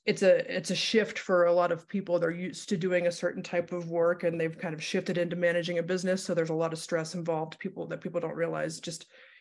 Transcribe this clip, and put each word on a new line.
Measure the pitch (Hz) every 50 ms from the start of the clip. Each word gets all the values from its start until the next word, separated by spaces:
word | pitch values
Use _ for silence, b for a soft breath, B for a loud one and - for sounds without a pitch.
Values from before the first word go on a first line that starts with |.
| _
it's | 226 202 -
a, | 202 185 180 165 - - -
it's | 185 170 -
a | 185
shift | 165 - - - 220 208 - - -
for | - - 185 175 175
a | 175
lot | 175 180 175 170
of | 170 165 - -
people. | - 196 185 - 175 175
They're | 170 165
used | 170 175 180 180 - - - -
to | 208
doing | 165 175 185 180 180 175
a | 175
certain | 170 - - 175 - 185
type | - - - 175 170 -
of | 180 175 170 165
work | 165 170 165 170 175 175
and | 185 170 165 165
they've | 165 165 160
kind | - - 170 156
of | 156
shifted | 156 - - 190 - - 175 175
into | 175 175 170
managing | 175 175 175 170 175 170 175 175 170
a |
business. | 165 165 185 180 180 185 185 185
So | - - 175
there's | 165 165 160
a | 160
lot | 160 165 160
of | 160 156
stress | - - 175 165 160 160 -
involved, | 175 165 170 160 156 160 160 - -
people | - 185 190 - 170 170
that | 160 160
people | - 180 160 170
don't | 170 160 147
realize, | 156 165 165 160 156 - 160 160 160
just, | - - 160 - - B B B B B B B